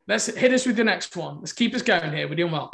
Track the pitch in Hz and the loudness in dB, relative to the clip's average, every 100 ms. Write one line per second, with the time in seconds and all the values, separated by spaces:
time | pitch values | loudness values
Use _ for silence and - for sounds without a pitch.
0 | - 214 233 - 247 254 254 214 220 180 | -4 -2 -2 2 4 4 2 2 2 0
1 | - 180 151 147 165 - 240 247 - 180 | -4 -8 -8 -8 -10 -2 0 0 2 2
2 | 156 151 147 151 170 156 131 | 0 -4 -4 -2 -2 -2 -6